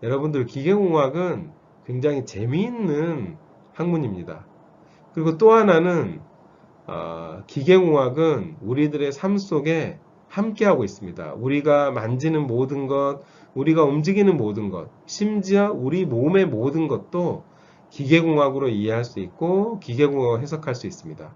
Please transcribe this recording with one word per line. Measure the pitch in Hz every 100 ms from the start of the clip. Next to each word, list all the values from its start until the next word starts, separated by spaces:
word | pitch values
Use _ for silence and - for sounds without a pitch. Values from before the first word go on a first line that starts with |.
여러분들, | 117 135 151 147 120
기계공학은 | 135 143 202 196 160 135 151 180 127 80 - _ _ -
굉장히 | 127 143 147 120
재미있는 | 95 113 143 226 240 202 147 165 156 95 78 - - _
학문입니다. | - 170 165 131 92 85 80 92 - - _ - _ _
그리고 | - 160 160
또 | 220
하나는, | 226 208 170 175 175 110 78 - _ - _ _ _ -
어, | 87 82 82 82 85 104
기계공학은 | - 139 185 180 151 127 127 160 139 87 78
우리들의 | 98 131 151 147 143
삶 | 139 190 202
속에 | 190 156 147 165 120 80 _ _ _
함께하고 | - 220 208 208 151
있습니다. | 104 - 92 85 80
우리가 | 71 123 143 151 143 143
만지는 | 123 110 127 156 156 143
모든 | 117 135 143 139
것, | 139 139 139 - - - -
우리가 | 143 160
움직이는 | 151 147 156 196 196 165
모든 | 107 104 104
것, | 92 78 - -
심지어 | - 208 214 190 196 202
우리 | 147 127 170 180
몸의 | 117 135 190 180
모든 | 113 127 156 156
것도 | 151 - 180 175 87 - - - _ -
기계공학으로 | - 139 160 165 151 139 135 135
이해할 | 107 104 110
수 | 120 -
있고 | 90 - 165 190 214 233
기계공학으로 | - 120 147 139 123 113
해석할 | 143 156 151 123
수 | 98
있습니다. | - 82 78 78